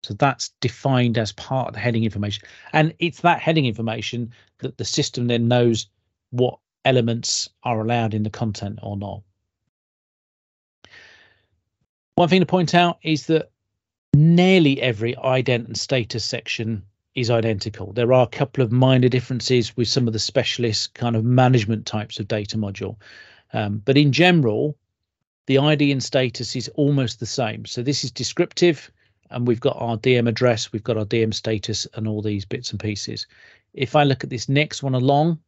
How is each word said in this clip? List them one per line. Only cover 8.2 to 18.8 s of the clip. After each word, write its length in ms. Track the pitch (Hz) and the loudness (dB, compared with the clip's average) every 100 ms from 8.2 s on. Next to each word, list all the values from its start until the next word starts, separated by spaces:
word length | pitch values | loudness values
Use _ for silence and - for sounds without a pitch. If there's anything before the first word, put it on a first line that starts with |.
the 60 | 107 | -4
content 500 | - 113 101 101 104 | -4 -6 -6 -10 -10
or 140 | 104 101 | -10 -8
not. 260 | 101 98 _ _ _ _ _ _ _ _ _ _ _ _ _ _ _ _ - - - _ _ _ _ _ _ _ _ _ _ - | -10 -12 _ _ _ _ _ _ _ _ _ _ _ _ _ _ _ _ -20 -20 -20 _ _ _ _ _ _ _ _ _ _ 0
One 120 | 175 | 4
thing 120 | 185 | 4
to 60 | 170 | 4
point 280 | 185 165 | 0 2
out 240 | 175 175 165 | 4 4 0
is 240 | 165 156 - | -4 -4 2
that 240 | 160 - _ _ _ _ _ _ | 0 0 _ _ _ _ _ _
nearly 680 | 143 156 170 180 190 151 135 | 4 6 6 8 6 6 2
every 320 | 127 104 117 | -2 -2 -4
ident 520 | 123 131 131 131 123 117 | -2 0 0 2 -2 -2
and 120 | 110 | -10
status 460 | - 135 110 120 | -2 -2 -2 -6
section 580 | - - - - 113 110 - _ _ | -6 -8 -8 -6 -4 -6 -10 _ _
is 160 | - 117 | -6 0
identical. 640 | 120 113 104 110 - 98 | 0 0 -2 -6 -10 -10
There 200 | 104 120 | -2 4
are 120 | 127 | 4
a 60 | 123 - | 4 0
couple 260 | 135 - | -4 0
of 80 | 123 | 0
minor 360 | 123 | 2